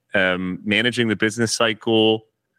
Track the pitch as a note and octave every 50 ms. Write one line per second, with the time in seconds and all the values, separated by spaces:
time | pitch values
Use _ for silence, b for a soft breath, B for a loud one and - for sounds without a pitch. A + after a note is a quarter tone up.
0 | _ _ - G#2 F#2+ F#2 F#2 F2+ F#2 F#2 F#2 - - G#2 G#2 G#2 A2+ B2 A2 A#2+
1 | A#2+ A2+ G#2+ F#2+ - A2 G#2 A#2 A#2 A2 - - A#2 A2+ A2 G#2 - A#2 A2+ A2
2 | A2 A2 A2 A2+ - _ _ _ _ _ _